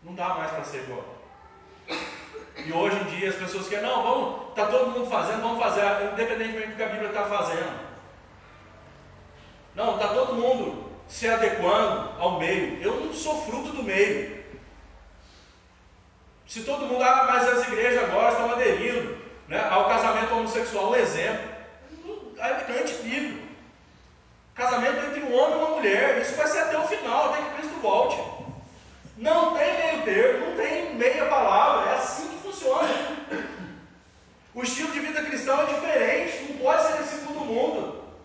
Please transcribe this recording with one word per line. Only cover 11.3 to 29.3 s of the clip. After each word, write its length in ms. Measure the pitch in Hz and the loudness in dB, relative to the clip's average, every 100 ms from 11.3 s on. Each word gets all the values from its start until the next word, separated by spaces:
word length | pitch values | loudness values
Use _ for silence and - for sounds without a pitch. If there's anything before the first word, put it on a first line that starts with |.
| 226 208 - 175 208 220 - - - | 2 2 2 2 4 4 0 -6 -2
ao 180 | 143 151 | 0 0
meio. 440 | 165 190 147 - | 0 0 -2 -2
Eu 180 | 190 262 | -2 -2
não 140 | 311 | -4
sou 260 | - 311 302 302 | -6 -4 -4 -4
fruto 260 | 247 302 | -6 -6
do 100 | 262 | -6
meio. 600 | 214 190 220 - - - - - - - - - - - - - - - _ _ - - - _ - _ - | -2 2 2 2 -4 -10 -16 -20 -20 -20 -20 -20 -20 -20 -20 -20 -20 -20 _ _ -20 -20 -20 _ -20 _ -16
Se 160 | 220 | -12
todo 200 | 226 277 | -6 -6
mundo: 180 | 247 247 | -2 4
"Ah, 260 | 247 403 - | 6 6 6
mas 180 | 247 254 | 6 6
as 180 | 247 - | 4 2
igrejas 380 | 214 247 247 | 2 4 4
agora 280 | - - - | 4 4 6
estão 200 | - 233 | 4 2
aderindo, 640 | 240 233 - 247 240 - - - - - | 2 4 4 0 -2 -4 -8 -12 -20 -6
né, 180 | - - | -2 2
ao 180 | 185 240 | 4 4
casamento 460 | 226 226 220 226 | 4 2 0 0
homossexual", 560 | 226 220 233 202 208 202 | 0 0 -2 -2 -2 2
um 60 | 247 | 4
exemplo. 520 | 208 160 202 220 - - - - - 320 | 2 0 -2 -4 -8 -14 -18 -20 -20 -18
Não, 400 | 339 427 - - | -14 -14 -14 -6
é 360 | 175 - - 247 | -4 -2 -2 -2
anti-bíblico. 680 | - 165 226 277 294 - - - - - - - - - _ - _ | -2 -4 -4 -4 -4 -8 -14 -18 -20 -20 -20 -20 -20 -20 _ -20 _
Casamento 520 | - 247 247 262 - 285 | -2 0 2 2 0 -4
entre 160 | 285 | -4
um 120 | 277 | 0
homem 180 | 247 294 | 4 4
e 100 | - | 4
uma 140 | 311 311 | 0 2
mulher, 440 | 214 196 - 233 | 2 4 4 2
isso 160 | - - | 0 0
vai 100 | 302 | 0
ser 120 | 302 | 2
até 200 | - 302 | 0 0
o 80 | - | 0
final, 460 | - 233 226 302 | -2 0 2 2
até 100 | 302 | 0
que 120 | 294 | -4
Cristo 260 | - - - | -6 -8 -2
volte. 380 | - - - - - - - - - - - - - - | 2 4 2 0 -6 -10 -12 -14 -18 -20 -20 -20 -20 -4
Não 400 | 269 | 2